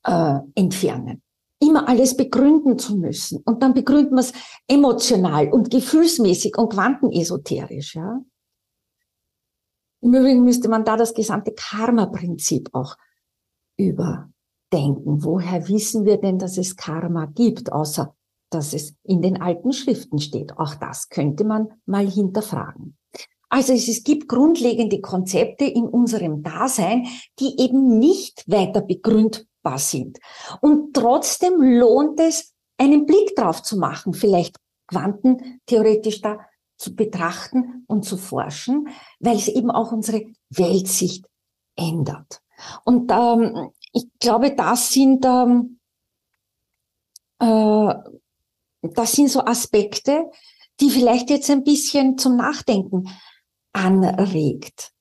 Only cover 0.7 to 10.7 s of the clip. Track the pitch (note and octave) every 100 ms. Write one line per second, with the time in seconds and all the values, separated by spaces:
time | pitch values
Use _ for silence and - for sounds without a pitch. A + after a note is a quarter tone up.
0.7 | - - B2+ B2 B2+ _ _ _ _ D4+
1.7 | D#4 - A#3+ C4 - - B3 C#4 D#4 C#4+
2.7 | A3 - G#3 E3 D#3 - C#3 - A3+ C4+
3.7 | B3+ B3 C#4+ C#4+ C4 B3 - - - -
4.7 | C#4 C#4+ A#3 - G#3+ F3+ D3+ D3+ B3+ -
5.7 | B3+ - D#4 E4 C#4+ G3+ F3+ - - A#3
6.7 | G3 F#3+ C4+ C4 F3 D#3+ E3+ - C3+ D3+
7.7 | - D3 D#3+ F3+ B3 C4 _ _ _ _
8.7 | _ _ _ _ _ _ _ _ _ _
9.7 | _ _ _ A#3+ C4 C4 B3 B3 B3 A3+